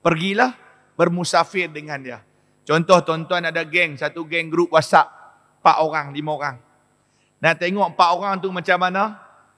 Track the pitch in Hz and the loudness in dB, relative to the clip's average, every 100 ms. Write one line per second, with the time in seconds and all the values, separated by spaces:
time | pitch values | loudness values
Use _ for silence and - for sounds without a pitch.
0 | 175 165 180 202 254 247 - _ _ _ | 0 0 -2 0 0 0 -20 _ _ _
1 | 175 175 170 175 165 190 175 151 151 143 | 0 0 0 0 0 -2 -6 -8 -12 -12
2 | 131 117 _ _ _ _ - 156 165 180 | -12 -16 _ _ _ _ -2 0 4 4
3 | 170 160 160 180 170 160 160 160 170 139 | 4 -6 -2 -4 -2 -4 -2 -2 -2 -2
4 | 156 170 156 170 165 165 175 160 156 170 | -8 -8 -6 -6 -4 -2 2 2 4 4
5 | - - - _ _ _ - 156 160 156 | 4 -4 -20 _ _ _ 2 4 0 -2
6 | 143 143 151 151 143 127 _ _ _ _ | -6 -8 -8 -6 -6 -8 _ _ _ _
7 | _ _ _ _ 156 165 175 202 185 160 | _ _ _ _ -2 0 -2 -2 -2 2
8 | 175 175 196 190 190 180 170 180 180 185 | 2 2 -2 -4 -4 -6 0 0 0 0
9 | 214 208 - _ _ | -4 -6 -20 _ _